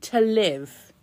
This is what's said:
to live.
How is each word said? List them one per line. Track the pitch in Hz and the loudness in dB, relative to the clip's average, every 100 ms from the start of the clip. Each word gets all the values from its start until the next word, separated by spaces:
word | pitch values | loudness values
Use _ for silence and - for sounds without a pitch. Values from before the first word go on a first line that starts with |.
to | - 233 | -4 0
live. | 220 220 190 139 143 - - _ | 2 2 0 -2 -10 -20 -20 _